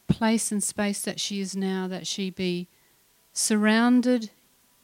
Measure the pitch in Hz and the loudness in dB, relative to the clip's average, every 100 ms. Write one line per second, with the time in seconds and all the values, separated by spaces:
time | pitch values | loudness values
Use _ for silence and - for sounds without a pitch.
0 | - - 226 226 - 208 - - 208 202 | -4 0 2 2 0 -2 -4 -2 -2 -2
1 | 208 160 - 202 190 190 190 190 185 180 | -6 -6 -6 -6 -6 -4 -2 -2 -4 -6
2 | 165 - 190 180 185 175 180 _ _ _ | -6 -6 -6 -4 -2 -2 -6 _ _ _
3 | _ _ _ - - 214 214 226 240 247 | _ _ _ -4 0 2 4 4 6 4
4 | 247 247 214 - _ _ _ _ | 4 0 -2 -14 _ _ _ _